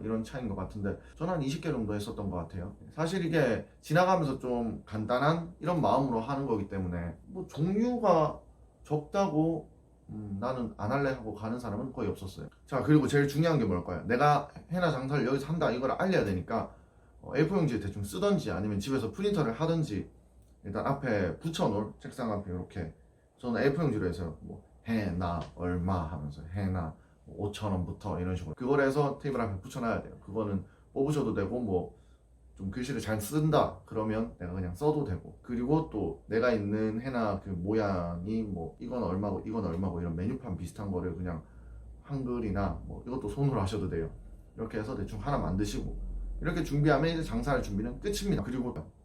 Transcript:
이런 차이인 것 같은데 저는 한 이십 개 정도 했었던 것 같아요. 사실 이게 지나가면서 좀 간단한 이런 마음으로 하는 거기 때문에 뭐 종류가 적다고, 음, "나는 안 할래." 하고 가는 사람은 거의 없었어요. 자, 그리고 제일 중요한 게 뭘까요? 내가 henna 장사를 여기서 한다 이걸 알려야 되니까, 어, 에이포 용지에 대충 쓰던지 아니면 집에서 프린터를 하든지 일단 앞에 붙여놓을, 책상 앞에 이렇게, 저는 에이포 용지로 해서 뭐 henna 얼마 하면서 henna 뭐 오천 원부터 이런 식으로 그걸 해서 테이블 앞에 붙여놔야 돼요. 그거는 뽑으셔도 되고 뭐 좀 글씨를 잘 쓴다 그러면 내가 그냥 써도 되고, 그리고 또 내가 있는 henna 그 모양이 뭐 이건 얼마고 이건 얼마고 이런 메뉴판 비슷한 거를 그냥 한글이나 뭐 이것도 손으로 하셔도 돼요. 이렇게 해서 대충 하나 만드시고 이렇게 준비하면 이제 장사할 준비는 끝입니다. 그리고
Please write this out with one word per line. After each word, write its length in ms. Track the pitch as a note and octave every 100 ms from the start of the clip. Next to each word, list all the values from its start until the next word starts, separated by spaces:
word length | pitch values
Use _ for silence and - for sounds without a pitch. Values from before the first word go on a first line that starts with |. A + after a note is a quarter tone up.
이런 180 | G#2+ A2
차이인 260 | A2 C3 A#2+
것 60 |
같은데 420 | F#2+ F2+ G#2+ G2+ - - -
저는 180 | E3
한 80 | F3
이십 180 | C3+ D#3+
개 80 | E3
정도 220 | B2 G#2
했었던 360 | G#2 G2+ - G2+
것 60 | F2
같아요. 360 | E2 F2+ F#2 - -
사실 300 | - D#3+ F#3+
이게 420 | E3 D#3+ B2+ G#2+ - -
지나가면서 580 | - D#3+ F3+ F3+ D3 C3+
좀 440 | B2+ A#2+ A2+ G2 -
간단한 680 | G#2+ G#2+ B2 C#3+ E3 E3+ -
이런 200 | D3+ F3
마음으로 400 | G#2+ B2 C#3 A2+
하는 260 | A#2 C#3 C#3
거기 220 | G#2+ G2
때문에 480 | F#2+ F2+ F2 E2+ D#2 -
뭐 200 | F#3 F3
종류가 920 | - E3 G3+ A#3+ B3 G#3+ E3 D3+ - - - - -
적다고, 840 | - D3+ D3 G3 F#3+ D3+ E3 D#3+ - - - - -
음, 260 | G#2+ G#2 G2
"나는 360 | B2 B2 A2+ -
안 160 | G#2+
할래." 180 | C#3 C3+
하고 240 | B2+ A2
가는 240 | G2 A2 B2
사람은 340 | A#2+ G#2 C3
거의 160 | C3 G#2
없었어요. 380 | - F#2 - D2+ - -
자, 160 | C3
그리고 240 | C3 D3+ B2
제일 180 | C#3+ C#3+
중요한 320 | C#3+ E3 D#3
게 60 |
뭘까요? 400 | G2+ F2 E2+ E2+ E2+
내가 420 | B2 D3 C#3+ - - -
henna 220 | F3 F3
장사를 340 | C3 C3 C#3+ E3
여기서 200 | C#3 -
한다 240 | E3 D#3+
이걸 200 | B2 C3+
알려야 320 | - F#3 E3+
되니까, 460 | G#2 F#2 - A2+ - - - - - -
어, 100 | -
에이포 220 | C3+ D#3+ F#3+
용지에 240 | D3+ A2+
대충 240 | G2 G2+
쓰던지 460 | G2 F#2 G3 F#3+ A2
아니면 260 | F2 G#2 G2
집에서 320 | A#2 C3 G#2+
프린터를 440 | - G3+ B2+ B2+
하든지 540 | A2+ D#3+ E3 D3 G2 - - - - - -
일단 240 | G2 G#2 A#2
앞에 520 | C#3 B2+ G#2 F#2 -
붙여놓을, 540 | E3 E3 D3+ G#2 G#2+ -
책상 300 | A2 - A2+
앞에 200 | G2+ G2
이렇게, 420 | F2+ F2 G2+ D#2+ - - - _ _
저는 240 | B2 A3
에이포 200 | C#3 D3+
용지로 240 | D3+ G#2+ F#2
해서 300 | E2+ E2 D#2
뭐 220 | - - - - -
henna 540 | A2+ G2 E2+ F2 E2+ D2+ -
얼마 460 | F2 F2+ F2 F2+
하면서 400 | D#2 D#2+ D2 D2 D#2
henna 380 | F#2+ F#2+ F#2 E2 - - -
뭐 220 | - D2+ G#2
오천 240 | - G#2+
원부터 480 | F#2 F2 F2+ G2+ E2
이런 160 | F2+ F2+
식으로 180 | D2+
그걸 280 | D2+ B2 C#3+
해서 360 | C3+ C3+ C#3+ -
테이블 220 | C#3+ A#2+
앞에 180 | A2 F#2+
붙여놔야 400 | - C3+ A#2 F#2+
돼요. 120 | - - -
그거는 360 | G#2 G#2 G2 - - -
뽑으셔도 400 | C3+ C#3 D3 A2+
되고 260 | G2 G2 B2
뭐 360 | A2+ F#2 F2 - - - - - - -
좀 140 | F#2+
글씨를 300 | B2 B2 A2+
잘 200 | G#2 G#2+
쓴다 580 | - D3+ D#3 C#3+ F#2+ -
그러면 480 | - A2 A2 G#2+ A2+ -
내가 140 | F2
그냥 240 | F#2 F2+ F#2
써도 260 | D3 D3+
되고, 320 | C3+ F2+ - -
그리고 480 | - A#2+ B2 D#3 D3+
또 320 | G#2+ G2 - -
내가 240 | A2 B2
있는 480 | A2+ G2+ G#2 A2 A2
henna 400 | C3 B2+ G#2+ G2
그 80 | G2+
모양이 960 | F2 F#2+ A2 G#2 F#2 E2+ F2 F#2 A2+
뭐 320 | G#2+ F2 D#2+ -
이건 240 | - B2
얼마고 400 | F#2+ F#2 G#2 A2+
이건 220 | A2 A2 F#2
얼마고 340 | E2+ F#2+ E2+
이런 140 | F2
메뉴판 420 | E2 G2+ C3+ B2 F2
비슷한 360 | F2 - G2+
거를 240 | F2+ F2 E2+
그냥 260 | F2+ D#2+ - - - - - -
한글이나 760 | - C#3 B2 A#2+ A2 F#2+ F#2+ D#2+ -
뭐 160 | F#2 -
이것도 200 | B2+ G#2
손으로 320 | G#2 C#3 A#2+
하셔도 280 | F#2 G#2 F#2
돼요. 200 | E2+ D#2+ - - - - -
이렇게 220 | A2+ A2
해서 160 | A2
대충 240 | G2 G2 G2
하나 180 | A2+ B2
만드시고 580 | E2 F#2 G#2 B2 - - - - - -
이렇게 200 | D3+ E3+
준비하면 480 | D3+ C#3+ D3+ F3 E3
이제 140 | E3
장사할 360 | D3+ A#2 C#3+ C3
준비는 380 | G#2+ G2+ A#2 B2
끝입니다. 460 | G3+ G3 G3 D3
그리고 280 | G2 B2+ B2 - - -